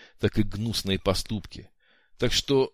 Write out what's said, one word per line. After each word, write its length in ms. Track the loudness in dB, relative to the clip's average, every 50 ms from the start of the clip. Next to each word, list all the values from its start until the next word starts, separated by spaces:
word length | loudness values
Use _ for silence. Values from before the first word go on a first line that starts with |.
| -20 -20 _ _
так 180 | -2 0 2 2
и 40 | 0
гнусные 560 | 0 -2 -4 -4 -2 -4 -4 -2 -2 -2 0
поступки. 680 | 2 2 0 0 0 -2 -4 -6 -6 -8 -14 -16 -18 -18 _ _ _ _ _ _ _ _ -6 -2
Так 140 | -2 0
что 420 | 0 0 0 2 4 4 4 2